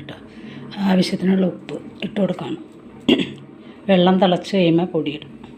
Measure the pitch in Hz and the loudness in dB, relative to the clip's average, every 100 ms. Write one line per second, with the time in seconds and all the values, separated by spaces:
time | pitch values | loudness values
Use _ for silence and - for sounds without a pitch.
0 | - - - - - - - - 196 185 | -12 -18 -18 -18 -18 -16 -14 -4 2 2
1 | - 196 185 190 180 - - - - - | 2 0 2 2 2 -2 -12 -12 -12 -10
2 | 196 214 185 - 143 - - - - - | -6 -2 -2 -2 -8 -10 -12 -20 -20 -4
3 | - - - - - - - - - 185 | 2 2 2 -10 -18 -20 -20 -8 2 4
4 | 180 185 190 170 - 196 165 165 180 160 | 6 6 4 2 0 2 4 2 0 -4
5 | 143 147 - - - | -4 -8 -14 -20 -20